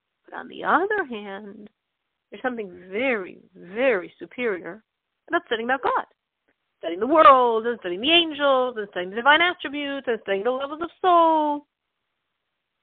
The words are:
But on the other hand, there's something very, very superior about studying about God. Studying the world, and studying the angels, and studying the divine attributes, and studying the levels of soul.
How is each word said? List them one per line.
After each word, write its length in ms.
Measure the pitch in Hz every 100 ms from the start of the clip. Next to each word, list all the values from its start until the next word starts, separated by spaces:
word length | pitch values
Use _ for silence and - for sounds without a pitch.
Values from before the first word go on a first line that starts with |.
| _ _ _
But 120 | -
on 100 | 165
the 160 | 139
other 420 | 175 269 392 427 285
hand, 600 | 214 208 196 214 214 208 _ _ _ _ _ _
there's 120 | 208
something 300 | 254 233 196 180 185
very, 500 | 202 269 220 180 - _ 185
very 580 | 175 208 262 202 170 -
superior 640 | 175 - 240 180 165 208 _ _ _ _ _
about 140 | 339 -
studying 200 | 226 233
about 160 | 269
God. 220 | - 508 - _ _ _ _ _ _ _
Studying 200 | 165 170
the 80 | 247
world, 600 | 311 302 262 240 220 233
and 100 | 233
studying 220 | 185 180
the 100 | 269
angels, 640 | 339 330 285 285 262 254 220
and 100 | 196
studying 200 | 180 180
the 60 | 208
divine 240 | 254 302
attributes, 640 | 349 339 302 294 285 277 262
and 120 | 220
studying 220 | - 196 226
the 60 |
levels 300 | 254 277 302
of 80 | 339 -
soul. 640 | 370 339 330 320 302 294 - _ _ _ _ _ _ _ _ _ _ _